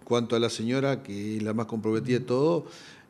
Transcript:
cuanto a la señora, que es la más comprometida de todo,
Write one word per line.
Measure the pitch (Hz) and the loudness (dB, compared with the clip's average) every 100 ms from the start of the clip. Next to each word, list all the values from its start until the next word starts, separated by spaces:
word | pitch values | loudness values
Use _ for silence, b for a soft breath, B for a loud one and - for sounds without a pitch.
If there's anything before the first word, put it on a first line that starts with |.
cuanto | - 120 113 113 | 0 0 2 2
a | |
la | 117 | 2
señora, | - 113 131 139 127 | 0 0 2 2 0
que | - 101 104 110 | -4 -8 -4 -2
es | |
la | 107 | -2
más | 110 110 | -2 -2
comprometida | 113 110 110 123 120 | -2 0 0 2 0
de | |
todo, | - 123 151 170 - B B B | 2 2 2 2 -4 B B B